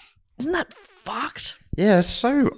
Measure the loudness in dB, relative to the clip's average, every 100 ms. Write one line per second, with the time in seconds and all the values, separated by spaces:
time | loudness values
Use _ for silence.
0 | -20 _ _ -10 -4 -4 -6 -12 -20 -18
1 | -12 -8 -8 -8 -10 -10 _ -2 4 4
2 | 4 0 0 2 2